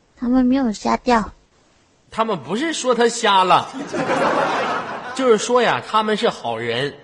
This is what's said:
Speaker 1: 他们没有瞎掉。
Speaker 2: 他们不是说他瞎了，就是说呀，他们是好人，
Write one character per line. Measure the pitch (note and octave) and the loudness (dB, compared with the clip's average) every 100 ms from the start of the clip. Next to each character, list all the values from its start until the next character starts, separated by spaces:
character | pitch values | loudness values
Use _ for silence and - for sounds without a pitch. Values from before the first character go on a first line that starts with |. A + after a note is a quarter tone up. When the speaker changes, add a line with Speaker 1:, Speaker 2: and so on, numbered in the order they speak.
| _ - | _ -8
Speaker 1:
他 | A#3+ | 0
们 | B3+ B3 | 2 4
没 | C4+ | 2
有 | B3 | 0
瞎 | G3+ A#3 A3+ | -2 -2 -2
掉。 | - A#3 F#3+ - _ _ _ _ _ _ _ | 2 0 0 -10 _ _ _ _ _ _ _
Speaker 2:
他 | - A3+ | -4 -2
们 | F#3 | -4
不 | B2+ G#3 | -4 -4
是 | E4 | -4
说 | D#4 B3+ A3+ | -4 -2 2
他 | A#3+ | 2
瞎 | A#3 G#3+ G3 | 2 2 4
了， | F#3 D#3 - C4+ - - - - - - - - - - - - - | 6 4 2 -8 -8 -6 -2 0 0 0 0 -2 -2 -4 -8 -12 -10
就 | - C4 | -2 2
是 | G#3 | 2
说 | - B3 | 4 2
呀， | G#3+ C3 - | 2 0 0
他 | G#3+ | -2
们 | G#3+ G#3+ | 0 0
是 | A3+ | 0
好 | - A#2+ A2+ | -2 -6 -4
人， | A#2 A#2 C#3+ - | -4 -2 -4 -8